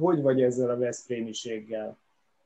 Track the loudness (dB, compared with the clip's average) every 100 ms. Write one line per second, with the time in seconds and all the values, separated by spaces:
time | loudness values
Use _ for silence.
0 | 2 4 4 4 4 2 0 0 -2 -4
1 | -6 -6 -6 -8 -8 -8 -8 -8 -8 -12
2 | _ _ _ _